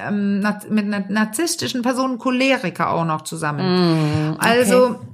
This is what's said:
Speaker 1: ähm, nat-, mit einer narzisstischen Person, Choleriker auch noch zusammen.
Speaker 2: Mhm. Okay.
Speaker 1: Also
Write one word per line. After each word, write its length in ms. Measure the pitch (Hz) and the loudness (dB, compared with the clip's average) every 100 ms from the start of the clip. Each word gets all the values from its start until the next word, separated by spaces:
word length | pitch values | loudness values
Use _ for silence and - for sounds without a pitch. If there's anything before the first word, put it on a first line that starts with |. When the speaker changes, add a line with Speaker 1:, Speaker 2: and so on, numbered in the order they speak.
| 107 | -4
Speaker 1:
ähm, 320 | 202 202 202 | -2 0 0
nat-, 320 | 202 202 - | -2 -4 -2
mit 140 | 214 | -2
einer 220 | 202 208 190 | 0 -2 -2
narzisstischen 760 | 208 214 220 330 - 247 247 | -2 -2 -2 -4 -4 -4 -2
Person, 360 | 240 254 262 247 | -2 0 -2 -2
Choleriker 720 | 262 254 269 254 175 - 170 | -2 0 2 2 -2 -2 -2
auch 120 | 165 | 0
noch 180 | 165 156 | -2 -4
zusammen. 1080 | 165 160 160 147 185 180 175 160 151 151 156 | -6 -6 -4 -2 0 4 4 4 2 0 -2
Speaker 2:
Mhm. 40 | |
Okay. 140 | 160 214 | 0 2
Speaker 1:
Also 520 | 233 247 247 254 214 - | 4 4 6 4 2 -10